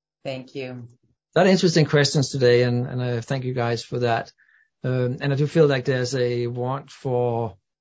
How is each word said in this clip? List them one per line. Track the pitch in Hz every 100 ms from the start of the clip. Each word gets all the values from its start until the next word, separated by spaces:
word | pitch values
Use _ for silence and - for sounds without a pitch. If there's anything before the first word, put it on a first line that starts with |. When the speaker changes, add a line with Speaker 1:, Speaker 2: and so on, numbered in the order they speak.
| _ _ 139
Speaker 1:
Thank | 131 127 143
you. | 127 123 120 _ _ _ _ 156
Speaker 2:
That | 185
interesting | 185 180 165 147
questions | 147 139 151 127
today, | 139 123 120
and, | 123 120 127
and | 127
I | 123 120
thank | - 135 127
you |
guys | 127 117 117
for | - 123
that. | 120 113 - _ _ _ _ _
Um, | 127 127 123 131
and | 143
I | 139
do | 147
feel | 165 147
like | 131 131
there's | 127 123 131
a | 123 120 120
want | 123 123 139 -
for | - 135 123 120 117 110 95 _ _